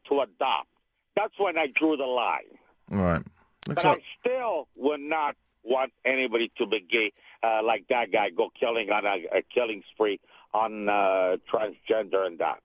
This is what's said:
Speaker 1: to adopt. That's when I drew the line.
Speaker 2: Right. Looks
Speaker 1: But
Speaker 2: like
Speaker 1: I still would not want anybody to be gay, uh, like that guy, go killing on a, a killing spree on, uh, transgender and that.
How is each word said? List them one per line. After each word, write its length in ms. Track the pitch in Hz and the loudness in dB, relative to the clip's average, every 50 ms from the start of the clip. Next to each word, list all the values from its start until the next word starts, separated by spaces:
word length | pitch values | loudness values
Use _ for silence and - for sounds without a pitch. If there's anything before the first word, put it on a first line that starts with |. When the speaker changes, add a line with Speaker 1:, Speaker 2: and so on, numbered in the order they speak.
| - - | -4 -2
Speaker 1:
to 100 | 143 139 | 0 0
adopt. 480 | 131 110 95 - 143 131 113 76 67 _ _ _ _ _ _ _ _ _ - | 0 -2 -4 -4 -2 -2 -2 -2 -4 _ _ _ _ _ _ _ _ _ -4
That's 240 | - 208 226 - - | -2 -2 -2 -2 -2
when 180 | 196 190 165 160 | 0 0 0 0
I 100 | 160 143 | -2 -2
drew 280 | 120 - 156 160 156 | 0 0 2 2 2
the 100 | 139 139 | 2 0
line. 520 | 127 127 123 113 98 82 65 50 50 - - _ _ _ _ _ - | -2 0 0 0 0 -2 -2 -4 -10 -20 -20 _ _ _ _ _ -6
Speaker 2:
Right. 340 | - 101 95 90 85 80 - - - _ _ _ _ _ - | -2 0 2 2 2 0 -2 -6 -16 _ _ _ _ _ -6
Looks 180 | - - 156 170 | -4 -2 2 4
Speaker 1:
But 20 | |
Speaker 2:
like 140 | 165 139 - | 4 4 2
Speaker 1:
I 40 | - - - - | 0 -8 -12 -6
still 480 | - 240 254 262 247 233 196 160 127 - _ | -4 -2 -2 -2 -2 -2 -4 -4 -6 -8 _
would 240 | - 123 139 151 147 | -2 -2 0 0 -2
not 380 | 143 147 156 160 151 143 - _ _ _ _ _ - | -2 -2 -2 -2 -2 -2 -4 _ _ _ _ _ -4
want 300 | 110 123 131 131 127 - _ - | -2 0 0 0 -2 -4 _ -2
anybody 480 | 127 131 131 131 123 113 120 117 110 - - | 0 0 0 0 0 0 0 0 -2 -2 -4
to 80 | 123 | -2
be 160 | 104 101 110 | 0 0 -2
gay, 320 | 92 85 110 117 110 104 - _ _ - - - | -2 0 0 0 0 0 -2 _ _ -20 -10 -4
uh, 200 | - 113 113 110 110 | 0 0 2 2 2
like 240 | 113 113 107 92 - | 2 0 0 0 0
that 240 | 131 120 117 104 | 0 0 0 0
guy, 180 | 90 110 104 101 | 0 0 0 0
go 200 | 85 85 110 95 | 0 -2 -2 -2
killing 420 | - - - 123 117 113 113 98 | -2 -2 -2 0 0 0 0 0
on 140 | 104 104 104 | 0 0 0
a, 200 | 101 101 95 82 - | 0 -2 -2 -2 -2
a 100 | - 95 | -2 -2
killing 420 | - - - 123 123 117 110 98 - - | -2 -2 0 -2 0 0 -2 -8 -12 -10
spree 300 | - - 110 107 98 90 _ _ - - - _ - | -4 -2 0 0 0 -2 _ _ -20 -20 -12 _ -2
on, 360 | 107 110 110 107 107 104 101 | -2 -2 -2 -2 -4 -2 0
uh, 480 | 101 101 101 95 95 95 92 92 92 90 - - | 2 2 2 2 2 2 2 2 0 -2 -2 -2
transgender 800 | - 117 107 107 90 - _ - 113 110 110 95 82 98 95 92 | -2 -2 -2 -4 -6 -6 _ -2 0 0 0 0 0 0 0 -2
and 120 | 82 85 | -2 -4
that. 220 | 82 80 65 - _ | -4 -4 -4 -6 _